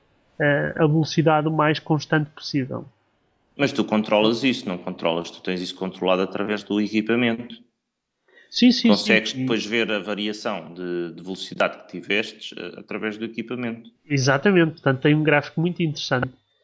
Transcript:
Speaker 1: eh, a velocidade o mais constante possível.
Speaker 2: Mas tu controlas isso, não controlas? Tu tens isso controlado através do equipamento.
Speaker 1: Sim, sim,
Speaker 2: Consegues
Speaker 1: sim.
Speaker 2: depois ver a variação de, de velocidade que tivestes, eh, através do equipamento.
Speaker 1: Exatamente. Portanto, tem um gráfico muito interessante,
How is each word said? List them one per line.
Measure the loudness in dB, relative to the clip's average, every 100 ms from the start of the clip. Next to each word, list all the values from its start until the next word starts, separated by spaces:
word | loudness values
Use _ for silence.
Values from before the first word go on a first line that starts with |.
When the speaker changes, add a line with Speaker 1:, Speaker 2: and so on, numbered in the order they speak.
| _ _ _ -2
Speaker 1:
eh, | 2 2 0 2
a | 2
velocidade | 4 2 2 4 4 2
o |
mais | 2 2 0
constante | 0 -2 2 0 0
possível. | -6 -6 -4 -4 -6 -10 _ _ _ _ _ _ -2
Speaker 2:
Mas | -2
tu | 0
controlas | 0 0 2 4 4 4
isso, | 0 -2 -4
não | -6
controlas? | -8 -4 -2 -2 -4
Tu | -10
tens | -6 -4
isso | -6 -8
controlado | -10 -2 0 2
através | 0 -4 -4 -4
do | -2 -2
equipamento. | 0 -2 0 0 0 -2 -8 -18 _ _ _ _ _ _ _ _ _
Speaker 1:
Sim, | 4 4
sim, | 6 4
Speaker 2:
Consegues | 4 4 2 2
Speaker 1:
sim. | -2
Speaker 2:
depois | 0 0 0
ver | 0 0
a | -2
variação | -4 -4 -4 -6 -6 -6 -8 -10
de, | -6 -4 -6 -10
de |
velocidade | -10 -10 -10 -2 -2 -2
que | -12 -14
tivestes, | -4 -2 -2 -10 -16 -14
eh, | -14 -14
através | -12 -8 -6 -6
do | -8
equipamento. | -8 -8 -6 -6 -8 -14 _ -4
Speaker 1:
Exatamente. | 0 2 2 4 4 4
Portanto, | 2 0 2
tem | 4 4
um |
gráfico | 4 2 2 -2
muito | -2 0
interessante, | -2 -4 -2 -2 -2 -8 _ _